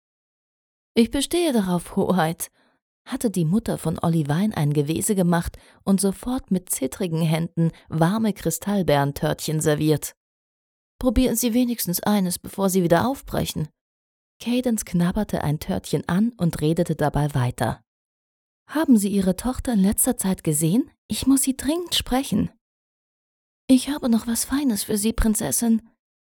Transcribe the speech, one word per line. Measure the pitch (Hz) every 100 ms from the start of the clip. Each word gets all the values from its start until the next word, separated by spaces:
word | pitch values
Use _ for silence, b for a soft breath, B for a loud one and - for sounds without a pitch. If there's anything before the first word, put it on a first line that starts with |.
| _ _ _ _ _ _ _ _ _
„Ich | 226 226
bestehe | 285 277 339 339
darauf, | 240 185 175 - 196
Hoheit“, | - 180 160 170 - _ _ _ _ _ -
hatte | 262 233
die | 185
Mutter | 156 214 - 151
von | 160 170
Olivine | 170 165 143 156 214 -
ein | 147
Gewese | 147 143 165 196
gemacht | 196 175 170 - - b b
und | - 196
sofort | 196 190 247 262 -
mit | 185 -
zittrigen | - 262 - 185 160
Händen | 165 160 170 - 165 B B
warme | 160 165 220 220
Kristallbeerentörtchen | - 165 - 196 202 147 143 139 - 151 151 - 156
serviert. | 156 151 156 147 - - _ _ _ _ _ _ _ -
„Probieren | 254 247 254 233
Sie | 247
wenigstens | 240 247 233 - 175
eines, | 208 208 180 -
bevor | - - 196
Sie | 185
wieder | 170 170 226
aufbrechen.“ | 269 - 151 160 156 151 _ _ _ _ _ _ -
Cadence | 233 247 247 220
knabberte | - 175 175 214 208 175
ein | 147 151
Törtchen | - 190 - 151 -
an | 175 233 -
und | 170 -
redete | 156 165 170 156
dabei | 147 139 147
weiter. | 135 123 - 117 - _ _ _ _ _ _ _ _ -
„Haben | 294 320 220
Sie | 196
Ihre | 196 185 180
Tochter | 240 254 -
in | 220
letzter | 190 233 254 240
Zeit | 190 180
gesehen? | 170 151 160 220 - _ -
Ich | 214 262
muss | 269
sie | 269 262
dringend | 254 339 339
sprechen.“ | - - 247 277 - - _ _ _ _ _ _ _ _ _ _ _ -
„Ich | 262 -
habe | 294 247
noch | 226 233
was | 226
Feines | - 269 277 202
für | - 214
Sie, | 220
Prinzessin“, | - 226 208 - - 233 226 - _ _ _